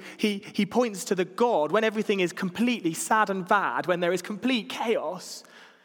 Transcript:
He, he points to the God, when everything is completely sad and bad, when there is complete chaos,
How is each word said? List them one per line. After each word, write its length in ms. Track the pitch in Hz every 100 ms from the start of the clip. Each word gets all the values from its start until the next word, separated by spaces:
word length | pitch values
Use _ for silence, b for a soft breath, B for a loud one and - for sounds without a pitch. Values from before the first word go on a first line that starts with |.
| B B
He, 260 | 220 196 B
he 120 | - 202
points 380 | 220 247 196 -
to 100 | 185
the 100 | 180
God, 480 | - 240 196 151
when 100 | 196
everything 380 | 220 214 214 196
is 100 | 180
completely 600 | - 190 180 240 233 175
sad 360 | 160 - 220 202
and 160 | 190 180
bad, 420 | 208 160 123 156
when 120 | 175
there 140 | 175
is 80 | 180
complete 480 | 180 208 247 254 185
chaos, 720 | - 226 190 147 180 - - - B B B